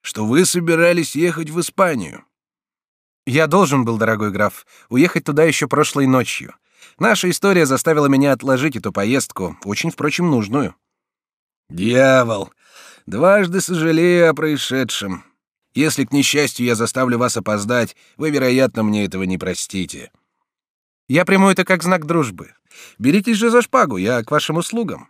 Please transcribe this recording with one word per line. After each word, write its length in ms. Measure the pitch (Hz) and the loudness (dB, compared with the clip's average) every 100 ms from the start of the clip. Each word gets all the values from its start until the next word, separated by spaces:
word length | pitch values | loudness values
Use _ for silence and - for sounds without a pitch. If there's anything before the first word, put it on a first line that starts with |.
«что 240 | - - | -14 -6
вы 200 | 107 131 | 0 2
собирались 720 | 185 175 165 165 175 175 156 139 | 2 0 0 2 4 2 -2 -2
ехать 340 | 175 165 160 | -2 -2 -8
в 80 | 160 | -6
Испанию». 640 | 170 - 190 143 82 - _ _ _ _ _ _ _ _ _ _ - | -6 0 0 0 -6 -12 _ _ _ _ _ _ _ _ _ _ -4
«Я 220 | 127 160 | 0 2
должен 360 | 180 180 139 | 4 4 2
был, 140 | 117 113 | 0 0
дорогой 320 | 110 110 104 | 0 0 -2
граф, 340 | 98 101 - _ _ _ | 0 -2 -2 _ _ _
уехать 340 | 127 170 170 | 2 2 2
туда 180 | - 147 | -2 2
еще 240 | 160 139 139 | 2 2 -2
прошлой 400 | 139 151 143 135 | 0 0 2 2
ночью. 480 | 131 117 - - - _ _ - _ | 2 0 -6 -12 -20 _ _ -20 _
Наша 280 | 202 208 185 | 0 0 0
история 380 | 175 196 185 151 | 0 2 2 2
заставила 400 | 131 - 156 143 | 0 0 0 2
меня 240 | 135 143 | 2 2
отложить 460 | 131 131 131 147 123 | 0 0 0 0 -4
эту 160 | 104 | -6
поездку, 680 | 92 101 131 - - 90 - | -4 -2 -2 -4 -8 -8 -8
очень, 260 | 98 104 170 | -8 -6 -6
впрочем, 400 | - 175 143 175 | -4 -4 -2 0
нужную». 460 | 135 101 127 113 - _ _ _ _ _ _ _ _ _ | 0 0 -4 -4 -8 _ _ _ _ _ _ _ _ _
«Дьявол! 840 | 82 98 123 135 131 120 107 95 _ _ - - - - | -6 0 4 4 4 2 -2 -6 _ _ -20 -20 -20 -12
Дважды 540 | 104 165 202 185 185 | 0 2 2 2 -2
сожалею 720 | 175 175 160 160 175 175 165 | -4 -2 0 2 2 4 4
о 40 | |
происшедшем. 920 | 143 156 147 - 131 123 - 101 90 - _ _ _ _ | 2 -2 -2 -4 -4 -4 -6 -8 -10 -12 _ _ _ _
Если, 300 | - 151 143 | -2 0 0
к 80 | 131 | -2
несчастью, 520 | 143 135 139 139 - | 0 0 0 -2 -2
я 120 | 123 113 | -2 0
заставлю 420 | 113 - 127 120 | -2 -2 -2 0
вас 180 | 120 113 | -2 -2
опоздать, 600 | 104 107 101 123 110 - _ _ | -4 -4 -2 -2 -2 -6 _ _
вы, 140 | 156 | -4
вероятно, 540 | 143 127 127 131 - | 0 2 2 2 0
мне 200 | 107 104 | -2 0
этого 200 | 101 92 | -2 -4
не 120 | 95 92 | -6 -4
простите». 760 | 87 87 - 95 87 - 62 _ _ _ _ _ _ _ _ _ _ | -6 -8 -8 -6 -8 -10 -18 _ _ _ _ _ _ _ _ _ _
«Я 160 | 143 | 0
приму 260 | 180 190 196 | 2 4 4
это 140 | 185 | 2
как 180 | 180 185 | 0 0
знак 240 | 165 185 151 | 0 -2 0
дружбы. 480 | 170 135 82 82 _ _ - - _ | -2 -2 -6 -18 _ _ -20 -20 _
Беритесь 380 | 113 185 208 220 | 2 2 2 0
же 140 | 233 | 2
за 120 | 233 | 2
шпагу, 340 | 233 262 196 101 | 2 0 0 0
я 260 | 95 123 | 0 -2
к 80 | 110 | 0
вашим 280 | 151 - 160 | -2 0 -4
услугам». 500 | 170 226 214 87 - | -4 -6 -6 -8 -14